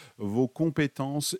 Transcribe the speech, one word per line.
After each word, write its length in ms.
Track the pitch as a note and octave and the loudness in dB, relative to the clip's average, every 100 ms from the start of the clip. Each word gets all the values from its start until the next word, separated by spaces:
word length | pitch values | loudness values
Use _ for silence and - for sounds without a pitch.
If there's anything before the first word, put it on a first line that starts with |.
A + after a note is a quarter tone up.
| - - | -20 -8
Vos 280 | G#2 A2 B2+ | -2 2 0
compétences 920 | - E3 D#3 C#3+ - C3+ C#3+ C#3 F#3 | 2 0 2 0 0 -4 -2 -2 -4